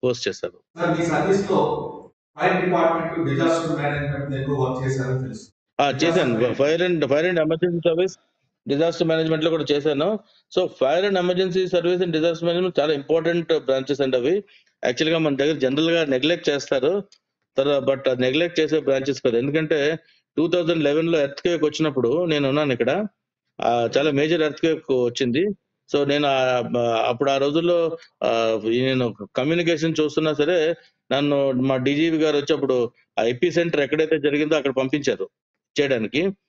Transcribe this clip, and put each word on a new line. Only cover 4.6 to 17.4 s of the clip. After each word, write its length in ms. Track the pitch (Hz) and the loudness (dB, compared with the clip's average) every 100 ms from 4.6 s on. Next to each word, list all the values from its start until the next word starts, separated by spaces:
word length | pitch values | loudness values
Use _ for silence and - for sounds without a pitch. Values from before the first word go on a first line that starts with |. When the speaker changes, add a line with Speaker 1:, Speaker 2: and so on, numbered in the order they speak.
Speaker 2:
వర్క్ 240 | 127 127 135 | -2 -2 -2
చేశారని 340 | 131 127 131 | -2 -2 -4
తెలుసు. 240 | 110 107 - _ _ - | -4 -10 -16 _ _ -2
Speaker 1:
ఆ, 100 | 143 | 0
చేశాను. 480 | 131 165 170 139 110 | 2 2 2 2 0
Speaker 2:
డిజాస్టర్ 160 | 120 | 0
Speaker 1:
ఫైర్ 260 | 110 139 165 | 2 0 2
and, 280 | 180 170 139 | 0 0 2
ఫైర్ 180 | 139 175 | 2 2
and 140 | 175 | 0
ఎమర్జెన్సీ 380 | 156 160 180 170 170 | 0 0 0 0 0
సర్వీస్, 300 | 165 185 - _ _ _ _ - | 2 -2 -4 _ _ _ _ -4
డిజాస్టర్ 400 | 143 165 165 170 | 0 0 0 0
మేనేజ్‌మెంట్ 360 | 160 160 160 | 0 2 0
లో 60 | 160 | 0
కూడా 140 | 160 143 | 0 0
చేశాను. 480 | 147 147 139 165 214 _ _ _ - | 0 0 0 0 -2 _ _ _ -2
So 60 | |
fire 460 | 180 - 131 160 202 | -2 0 2 2 2
and 100 | 196 | 0
emergency 440 | 175 180 190 180 | 0 2 0 0
service 340 | 185 180 170 180 | 0 2 2 0
and 120 | 180 | 0
disaster 360 | 160 165 165 170 | 2 0 0 0
management 340 | 175 185 175 | 0 0 0
చాలా 140 | 147 | 0
ఇంపార్టెంట్ 580 | 147 139 160 160 170 165 | -2 0 0 2 -2 0
బ్రాంచెస్ 480 | 160 135 135 131 139 | -2 2 -2 0 -2
అండి 160 | 135 127 | 0 0
అవి. 260 | 123 190 202 _ _ _ | 0 -2 -4 _ _ _
యాక్చువల్ 240 | - 120 160 | -4 -2 0
గా 100 | 165 | 0
మన 180 | 156 139 | 0 0
దగ్గర 220 | 139 151 | 0 2
జనరల్ 320 | 127 139 165 | 0 0 0
గా 140 | 170 | 0
నెగ్లెక్ట్ 440 | 156 131 143 170 165 | 0 0 0 0 0
చేస్తారు. 540 | 143 - 139 131 196 196 _ _ _ | -2 -2 0 0 -2 -6 _ _ _